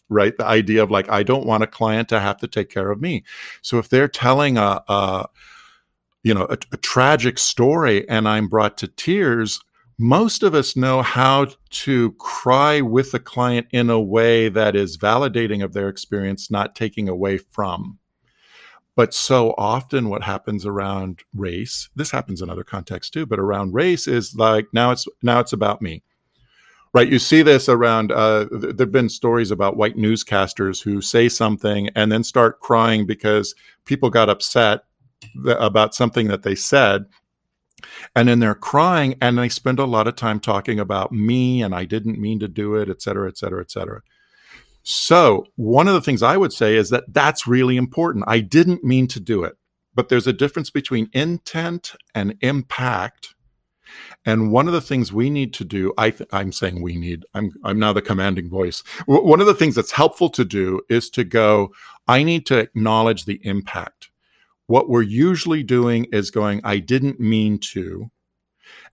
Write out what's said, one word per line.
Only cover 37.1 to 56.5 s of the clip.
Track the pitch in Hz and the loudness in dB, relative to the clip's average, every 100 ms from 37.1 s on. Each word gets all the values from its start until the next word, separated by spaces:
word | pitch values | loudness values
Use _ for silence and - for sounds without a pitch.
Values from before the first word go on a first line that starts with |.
| _ _ _ _ _ _ _ - - - | _ _ _ _ _ _ _ -20 -20 -2
And | 123 120 | 4 4
then | 120 | 4
they're | 110 | 2
crying | - - 143 175 170 135 131 | -2 0 2 4 2 0 0
and | 123 120 | 0 2
they | 120 | -2
spend | - 135 131 | -2 -2 -2
a | 135 | 0
lot | 110 110 | 0 0
of | - | -2
time | 113 107 | -4 -4
talking | - 98 110 107 | -2 -2 -2 -4
about | 95 98 95 | -2 -4 -4
me | 113 107 127 127 127 | -2 0 0 0 -2
and | 104 | -2
I | 90 90 | -6 -6
didn't | 110 110 110 | -6 -6 -6
mean | 104 107 | -6 -6
to | 104 | -6
do | 90 104 107 | -6 -4 -4
it, | 101 | -4
et | 90 | -6
cetera, | - 98 95 | -6 -6 -6
et | - | -8
cetera, | 95 92 | -8 -8
et | 90 | -10
cetera. | 101 90 104 - _ _ _ _ - _ _ | -10 -12 -14 -20 _ _ _ _ -20 _ _
So | - - - 170 147 98 - - | -8 -4 4 6 6 4 -2 -6
one | 110 127 190 | 2 4 4
of | |
the | 180 | 2
things | 151 113 | 0 0
I | 117 190 | 2 2
would | - | 0
say | - 107 110 | 0 2 2
is | 104 | 2
that | 123 - | -2 -2
that's | 147 143 - 120 | 0 0 0 0
really | 123 127 127 | 2 2 0
important. | 127 165 170 104 104 | -2 -2 -2 -2 0
I | 117 | 0
didn't | 98 156 175 175 | 2 4 4 2
mean | 127 131 127 | 0 2 0
to | 113 | -4
do | 92 104 | -4 -4
it, | 82 - _ _ _ | -4 -8 _ _ _
but | 123 - | -4 0
there's | 123 131 | 2 2
a | |
difference | 117 143 170 135 | 0 -2 -2 -6
between | 147 - 120 110 | -6 -4 -4 -2
intent | 131 156 175 - 165 170 175 - - _ - | -2 -4 -4 -8 -6 -6 -8 -12 -20 _ -6
and | 101 107 | -6 -4
impact. | 127 143 127 - 127 104 101 - - _ _ _ _ _ - - - - 110 | -4 -4 -6 -6 -4 -4 -6 -12 -20 _ _ _ _ _ -20 -20 -20 -8 -2
And | 110 110 | -2 2
one | 117 165 | 2 2
of | |
the | 170 | -2
things | 127 135 104 | -2 -2 -2
we | 101 131 | -2 -2
need | 147 131 | -2 -4
to | - | -8
do, | 92 101 95 - | -8 -4 -2 0
I | 110 | 0
th-, | - - | -2 -6
I'm | 98 95 | -6 -6